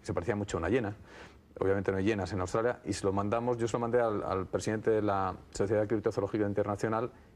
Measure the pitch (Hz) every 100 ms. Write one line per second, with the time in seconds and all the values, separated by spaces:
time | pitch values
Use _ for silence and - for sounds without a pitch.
0 | - 90 87 104 101 90 82 127 104 107
1 | - - - - - - 95 98 95 95
2 | 98 107 90 101 90 113 117 - - 101
3 | 98 98 101 113 120 120 117 123 117 123
4 | 117 104 - 95 92 98 107 110 110 110
5 | 104 98 95 87 - - 101 107 107 110
6 | 110 - 101 110 101 101 101 104 110 110
7 | 120 - -